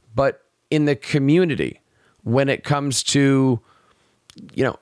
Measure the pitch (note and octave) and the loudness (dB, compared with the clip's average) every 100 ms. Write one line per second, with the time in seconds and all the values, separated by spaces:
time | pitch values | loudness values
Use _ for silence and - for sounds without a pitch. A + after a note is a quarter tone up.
0 | _ A2 C#3 - _ _ _ D3+ D3 C#3 | _ -2 -2 -2 _ _ _ 0 0 -2
1 | - D3+ C3+ E3 F3+ A2 C2+ - _ _ | -2 -2 2 2 2 -2 -6 -8 _ _
2 | _ _ A2+ B2+ C#3 - - C#3+ C#3+ B2 | _ _ -2 0 0 -2 -2 -2 -2 -4
3 | - D3 C#3 C3+ C3 A#2+ - _ _ _ | -2 2 2 2 2 0 -6 _ _ _
4 | _ _ _ - - - C3 - | _ _ _ -20 -12 -4 -4 -6